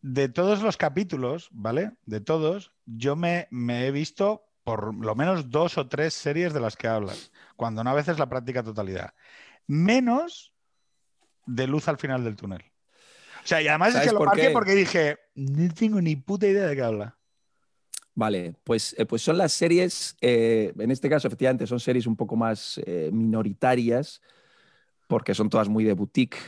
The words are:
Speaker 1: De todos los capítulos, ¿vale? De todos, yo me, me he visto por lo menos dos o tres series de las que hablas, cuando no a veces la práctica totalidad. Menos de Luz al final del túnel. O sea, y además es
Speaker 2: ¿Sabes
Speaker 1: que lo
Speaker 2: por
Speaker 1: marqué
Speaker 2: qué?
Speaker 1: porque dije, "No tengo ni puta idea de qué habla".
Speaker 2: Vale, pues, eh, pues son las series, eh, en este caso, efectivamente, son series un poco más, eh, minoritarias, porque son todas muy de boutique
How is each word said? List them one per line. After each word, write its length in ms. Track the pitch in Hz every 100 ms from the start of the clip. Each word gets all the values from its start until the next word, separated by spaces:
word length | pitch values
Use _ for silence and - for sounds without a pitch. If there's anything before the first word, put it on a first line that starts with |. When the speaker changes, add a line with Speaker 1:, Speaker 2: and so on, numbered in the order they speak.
Speaker 1:
De 260 | 139 127 135
todos 340 | 120 185 208
los 140 | 214 -
capítulos, 720 | 156 139 196 143 123 160 -
¿vale? 400 | 113 107 127 208 -
De 160 | - 107
todos, 520 | 104 160 156 196 - _
yo 320 | - 113 131 151
me, 320 | 170 175 -
me 360 | 127 120 120 127
he 40 |
visto 540 | 139 151 - 202 214 _ _
por 320 | - 110 104
lo 220 | 101 110 110
menos 340 | 160 185 131
dos 280 | 143 170 -
o 100 | 127
tres 260 | 135 160
series 380 | - 156 147 175
de 80 | 147
las 160 | 113 -
que 100 | 117
hablas, 460 | 110 101 - - _ - -
cuando 260 | 117 110
no 80 | 117
a 40 |
veces 220 | 143 147 156
la 100 | 135
práctica 340 | 131 120 127
totalidad. 520 | 113 107 98 92 - _ _ - - _ -
Menos 840 | 147 180 247 247 247 339 - - _ _ _ _ _ _ _ _ _ -
de 200 | 120 131
Luz 220 | 151 156
al 100 | 147
final 240 | - 131
del 140 | 117 104
túnel. 260 | 101 90 - _ _ _ _ - - -
O 40 | -
sea, 140 | 165
y 40 | 156
además 200 | 156 196
es 60 |
Speaker 2:
¿Sabes 140 | 247 285
Speaker 1:
que 40 |
lo 60 | 214
Speaker 2:
por 100 | -
Speaker 1:
marqué 140 | 202
Speaker 2:
qué? 80 | 160
Speaker 1:
porque 240 | 156 196 196
dije, 420 | 180 180 151 151 _
"No 380 | - 135 143 175
tengo 260 | 160 220 208
ni 140 | 170
puta 320 | 151 135 196 202
idea 200 | 196 185
de 100 | 139
qué 60 |
habla". 340 | 120 107 104 - _ _ _ _ _ _ _ - _
Speaker 2:
Vale, 400 | - 110 98 87 82
pues, 300 | - 117 - -
eh, 80 | 110
pues 160 | 117
son 140 | - 165
las 140 | 175
series, 640 | - 165 170 180 - - -
eh, 520 | 123 120 113 113 107 -
en 120 | 110
este 180 | 131 143
caso, 160 | 151 -
efectivamente, 400 | 123 127 131 104
son 140 | 120
series 260 | 123 123 117
un 100 | 110
poco 180 | 107 117
más, 440 | 113 107 - - -
eh, 240 | 87 78
minoritarias, 1080 | 107 113 110 101 98 127 127 117 120 147 - _ _ _ _ _ _ _ _ _
porque 280 | 117 -
son 160 | 101 107
todas 180 | 113 104
muy 160 | 107
de 80 | 107
boutique 440 | 95 101 - 123 -